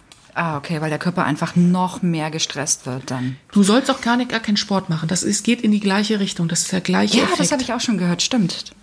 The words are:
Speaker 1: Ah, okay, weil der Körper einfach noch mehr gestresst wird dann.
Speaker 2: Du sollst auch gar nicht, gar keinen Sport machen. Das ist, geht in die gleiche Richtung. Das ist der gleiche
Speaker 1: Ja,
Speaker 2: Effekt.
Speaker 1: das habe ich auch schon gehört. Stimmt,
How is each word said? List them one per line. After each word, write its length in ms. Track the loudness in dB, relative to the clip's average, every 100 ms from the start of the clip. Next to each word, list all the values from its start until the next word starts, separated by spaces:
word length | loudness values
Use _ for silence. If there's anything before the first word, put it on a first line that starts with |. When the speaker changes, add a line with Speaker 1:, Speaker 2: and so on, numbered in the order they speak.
| _ -20 -12
Speaker 1:
Ah, 220 | -4 -2 -4
okay, 240 | -4 -4
weil 100 | -2
der 80 | -2
Körper 260 | -2 0 0
einfach 320 | 0 0 4
noch 440 | 4 4 0 -2
mehr 300 | -2 -2 -2
gestresst 540 | -4 -6 -4 -4 -4 -4
wird 260 | -8 -6
dann. 240 | -4 -4 -6 _
Speaker 2:
Du 120 | 4
sollst 280 | 6 4 2
auch 80 | -2
gar 160 | 0 0
nicht, 140 | 0
gar 80 | -4
keinen 160 | 0 -2
Sport 340 | 0 -2 0
machen. 200 | -2 -2
Das 140 | -2
ist, 200 | -2 0
geht 160 | 0 2
in 120 | 2
die 80 | 2
gleiche 400 | 2 0 0 0
Richtung. 260 | -2 -2 -2
Das 140 | 0
ist 100 | 0
der 80 | -2
gleiche 380 | 0 2 4 4
Speaker 1:
Ja, 60 | 2
Speaker 2:
Effekt. 160 | 2
Speaker 1:
das 100 | 0
habe 100 | 0
ich 120 | -2
auch 80 | -2
schon 160 | 0 0
gehört. 240 | 0 0
Stimmt, 500 | 0 0 0 -2 -12 -18